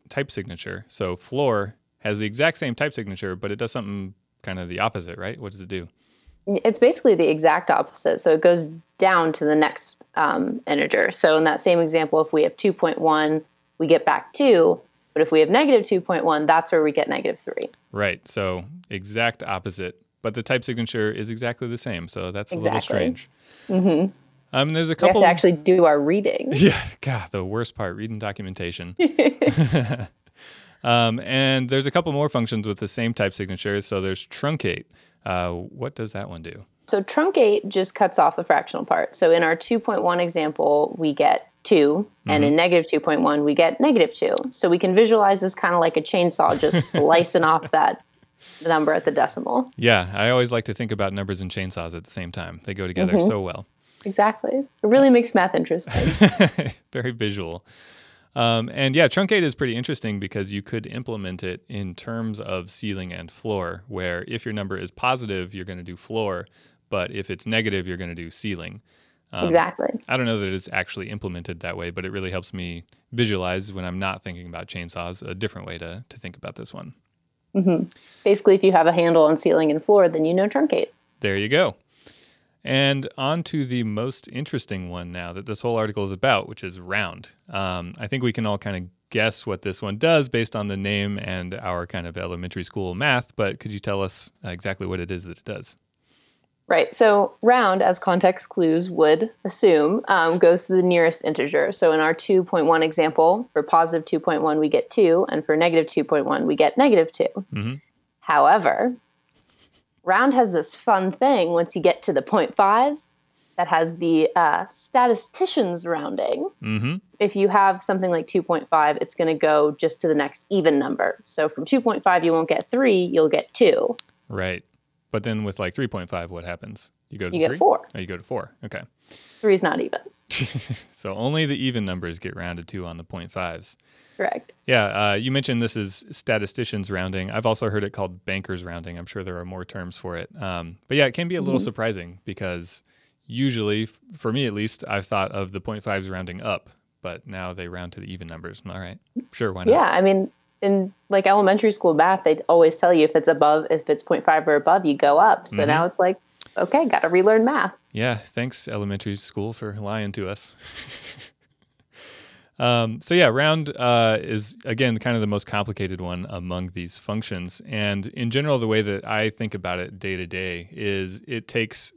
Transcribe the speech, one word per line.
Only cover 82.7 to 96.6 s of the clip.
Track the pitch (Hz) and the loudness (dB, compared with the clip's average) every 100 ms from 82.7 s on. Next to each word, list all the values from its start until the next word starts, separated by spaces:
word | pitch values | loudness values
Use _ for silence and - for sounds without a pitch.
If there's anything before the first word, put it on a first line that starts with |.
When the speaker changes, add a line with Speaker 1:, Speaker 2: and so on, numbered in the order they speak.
| 135 139 139 - - | 0 2 0 -4 -4
Speaker 1:
on | 135 170 | -2 -2
to | - 156 131 | -4 -4 -2
the | 123 | -2
most | 110 107 127 - - | -2 -4 -4 -8 -10
interesting | 123 151 127 - 95 90 | -10 -6 -6 -6 -8 -8
one | 87 87 | -10 -10
now | 90 87 | -10 -10
that | 92 98 | -10 -10
this | 107 | -6
whole | 120 113 | -2 -2
article | 107 104 98 | -2 -4 -6
is | |
about, | 95 131 104 101 | 0 2 2 -2
which | 110 | -10
is | 92 92 | -12 -12
round. | 90 101 98 - - _ - | -6 -4 -4 -10 -20 _ -10
Um, | 98 95 90 87 - | -6 -4 -6 -8 -12
I | 107 | -8
think | 135 | -4
we | 123 | -4
can | 113 107 | -2 -4
all | 101 | -4
kind | 104 92 | -6 -8
of | 90 _ _ | -10 _ _
guess | 110 110 - 113 | -2 -2 -2 -6
what | 92 | -8
this | 98 90 | -8 -8
one | 101 104 | -8 -2
does | 165 156 127 | 2 2 2
based | 117 113 110 | -2 -2 -4
on | 101 | -6
the | 98 | -4
name | 101 101 101 101 | -2 -2 -2 -6
and | 104 92 90 | -6 -8 -8
our | 95 92 87 87 | -8 -6 -6 -6
kind | 92 85 | -8 -10
of | 90 | -10
elementary | 90 87 92 95 85 | -8 -8 -8 -8 -8
school | 104 92 90 | -6 -6 -2
math, | 143 123 - - | 0 0 -2 -4
but | 101 - | -4 -4
could | 110 | -10
you | 101 | -8
tell | 110 98 | -4 -4
us, | 95 - - - | -4 -6 -12 -14
uh, | 101 | -12
exactly | 90 98 95 92 | -8 -8 -8 -6
what | 92 | -6
it | 87 | -6
is | 90 | -10
that | 90 - | -10 -16
it | - | -12
does? | 98 98 - _ _ _ _ _ _ _ _ | -12 -14 -20 _ _ _ _ _ _ _ _